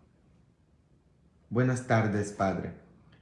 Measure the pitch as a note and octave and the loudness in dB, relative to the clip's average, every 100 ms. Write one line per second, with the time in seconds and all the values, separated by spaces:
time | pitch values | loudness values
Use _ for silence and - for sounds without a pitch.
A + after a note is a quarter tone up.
0 | _ _ _ _ _ _ _ _ _ _ | _ _ _ _ _ _ _ _ _ _
1 | _ _ _ _ _ G#2 B2+ B2 - A2+ | _ _ _ _ _ 0 2 0 0 2
2 | G#2+ G2+ F#2+ - F#2+ F2 F2 - - - | 2 0 -4 -2 0 0 -6 -12 -20 -20
3 | _ - | _ -20